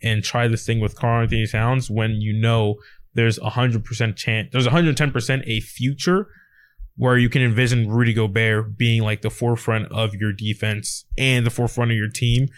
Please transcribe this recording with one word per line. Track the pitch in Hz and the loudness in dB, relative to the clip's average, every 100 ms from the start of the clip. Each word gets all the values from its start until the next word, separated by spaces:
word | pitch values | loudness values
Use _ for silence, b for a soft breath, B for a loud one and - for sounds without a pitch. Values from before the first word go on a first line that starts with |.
and | 113 107 | -2 -2
try | - 120 120 | 0 0 0
this | 113 - | 0 0
thing | 113 | 0
with | 104 - | -2 -2
Karl | 120 117 | 0 2
Anthony | 113 113 107 | 2 0 0
Towns | 110 117 131 120 | 0 0 0 0
when | 107 110 107 | -2 0 -2
you | 107 | -2
know | 107 113 113 107 104 B B - | 0 2 2 2 -2 B B -6
there's | 117 113 107 | 0 2 0
a | 107 | -4
hundred | 120 123 113 - | 0 0 0 -4
percent | 117 113 - | -4 -4 -2
chance, | - 110 - | -4 -4 -2
there's | 131 123 | 0 2
a | |
hundred | 160 165 135 | 4 4 2
ten | 147 | 0
percent | 123 - 135 117 | 0 -2 -2 -2
a | 110 | -4
future | - - 127 139 170 185 208 b b b b b - - | -6 -4 -4 -2 0 0 -2 b b b b b -16 -2
where | 123 123 | 2 4
you | 120 | 4
can | 135 | 4
envision | 123 110 123 120 107 | 2 2 2 2 2
Rudy | 117 117 | 2 2
Gobert | 113 107 107 113 107 110 104 | 2 0 0 2 0 -2 0
being, | 117 113 | 2 2
like, | 107 107 | 0 -2
the | 110 | -6
forefront | - 120 117 - 110 98 | -2 -2 0 0 -2 -2
of | 110 110 101 | -4 -4 -2
your | 107 | -4
defense | 98 107 104 110 104 - - - - | -2 -4 -2 -4 -4 -6 -10 -8 0
and | 131 123 113 | 2 2 0
the | |
forefront | - 117 - 117 | 0 -2 0 0
of | 113 | 0
your | 107 | -2
team | - 120 123 135 | -2 0 2 0